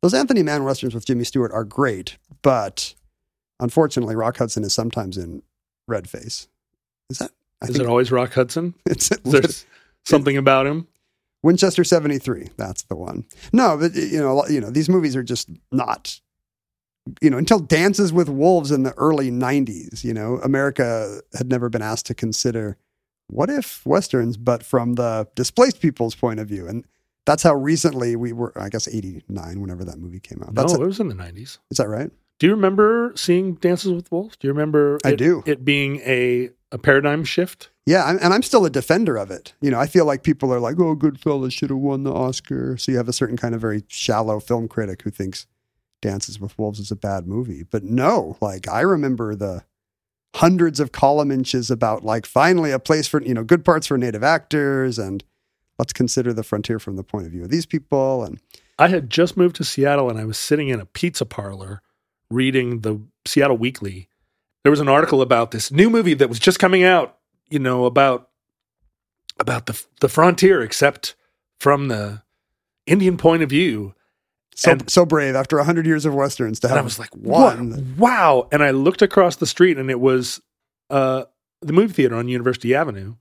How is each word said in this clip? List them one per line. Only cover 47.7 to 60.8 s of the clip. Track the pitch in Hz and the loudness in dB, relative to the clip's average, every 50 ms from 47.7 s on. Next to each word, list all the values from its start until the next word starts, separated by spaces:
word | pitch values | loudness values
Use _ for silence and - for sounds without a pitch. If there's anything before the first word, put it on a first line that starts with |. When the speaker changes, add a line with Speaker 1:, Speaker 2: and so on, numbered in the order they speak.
| - 113 98 | -6 -6 -4
Speaker 1:
no, | 95 113 127 131 156 226 214 - 80 82 _ | -2 -2 2 2 2 2 2 0 -4 -6 _
like, | - 104 95 95 - - | -6 -6 -6 -8 -10 -4
I | - 110 | -2 0
remember | 143 185 196 160 147 135 131 113 120 107 104 | 2 2 2 0 0 -2 -2 -4 -4 -6 -6
the | 101 104 98 92 85 - _ _ _ _ _ _ _ _ _ _ _ _ _ _ | -4 -6 -6 -6 -8 -12 _ _ _ _ _ _ _ _ _ _ _ _ _ _
hundreds | - - 170 185 185 170 165 151 127 | 2 4 4 4 4 2 2 2 -2
of | 147 123 - | -4 -4 -2
column | - - 139 143 151 147 143 | 2 2 2 4 4 2 0
inches | 135 131 127 - - 131 120 113 | 0 -2 -2 -2 -2 -4 -2 -2
about, | 131 113 120 113 107 104 - | -2 0 0 -2 -2 -2 -2
like, | 110 110 117 104 | -4 -4 -4 -4
finally | - - 131 143 165 185 175 160 151 | 0 2 4 6 6 4 4 2 0
a | 139 131 | -2 -2
place | - - 160 156 151 - | 0 0 0 0 0 0
for, | - 151 143 | -2 -2 -2
you | 131 127 | 0 -4
know, | 113 113 | -4 4
good | 113 170 175 156 | 4 4 4 6
parts | - 170 156 151 - | 4 2 2 2 -2
for | 147 131 | -2 0
Native | 123 123 107 104 110 | 0 -2 -4 0 2
actors, | 143 160 170 160 _ - 151 143 139 139 135 131 131 120 113 | 2 2 2 0 _ -2 0 0 0 0 0 0 -2 -2 -4
and | 107 95 95 98 - _ _ _ _ _ _ _ _ _ _ _ | -6 -6 -6 -8 -10 _ _ _ _ _ _ _ _ _ _ _
let's | 135 - - | -6 -6 0
consider | - 131 123 - - 123 123 117 | -2 -2 0 0 -2 -2 -2 -4
the | 107 107 | -4 -6
frontier | - - 104 104 - 117 110 | -4 -4 -6 -4 -4 -6 -6
from | - - 101 | -6 -8 -10
the | 95 92 | -10 -12
point | _ - 107 92 | _ -10 -10 -10
of | 82 82 | -8 -12
view | 87 85 | -12 -8
of | 90 | -4
these | 123 165 160 | -4 -4 -4
people. | - - 160 143 _ - 139 135 135 135 127 113 | -4 -6 -8 -4 _ -2 0 0 0 -2 -2 -4
And | 92 - - _ _ _ - _ _ _ - | -8 -10 -14 _ _ _ -20 _ _ _ 0
Speaker 2:
I | 147 175 | 0 2
had | 185 175 147 117 | 2 -2 -4 -4
just | - - 170 175 - | 0 0 0 0 2
moved | - 175 180 170 | 0 0 0 0
to | - - | -2 -8
Seattle, | - - - 135 143 143 143 135 123 | -8 -2 0 0 2 2 0 0 -2
and | 117 110 | -2 -4
I | 110 | -6
was | 110 107 - | -8 -8 -8
sitting | - - 151 147 151 139 | -2 0 0 0 0 -2
in | 127 113 | -4 -6